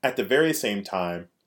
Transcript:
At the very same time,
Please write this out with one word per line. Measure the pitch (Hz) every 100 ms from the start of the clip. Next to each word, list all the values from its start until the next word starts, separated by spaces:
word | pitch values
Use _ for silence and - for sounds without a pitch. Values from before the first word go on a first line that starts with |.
At | 131 123
the |
very | 101 135 160
same | 156 117 101
time, | 101 95 87 87 87 _